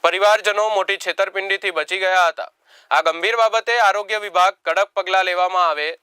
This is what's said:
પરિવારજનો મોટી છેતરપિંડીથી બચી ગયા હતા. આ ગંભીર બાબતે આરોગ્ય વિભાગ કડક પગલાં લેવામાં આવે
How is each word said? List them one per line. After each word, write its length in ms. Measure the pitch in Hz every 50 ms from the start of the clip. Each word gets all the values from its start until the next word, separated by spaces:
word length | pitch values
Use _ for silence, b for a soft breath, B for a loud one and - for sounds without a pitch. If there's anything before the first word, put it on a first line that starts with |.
પરિવારજનો 680 | - 165 170 185 196 208 214 220 208 208 202 208 214 220
મોટી 340 | 214 196 185 - 196 190 -
છેતરપિંડીથી 720 | 185 165 - 196 190 190 196 190 196 190 196 - 196 175 160
બચી 260 | 151 - 180 190 190
ગયા 200 | 185 185 185 180 170
હતા. 200 | 160 - 92 - _ _ b b b b b b
આ 140 | - 151 160 165
ગંભીર 300 | 160 165 170 208 226 233 226
બાબતે 360 | 220 208 226 220 - 233 240 226
આરોગ્ય 400 | 196 190 202 208 196 214 214 208
વિભાગ 340 | 202 170 180 180 190 196 _ _
કડક 240 | 170 165 180 202 202 _
પગલાં 360 | 202 185 180 185 190 190 185
લેવામાં 380 | 180 175 180 180 185 180 180 165
આવે 180 | 156 147 147 156 165 -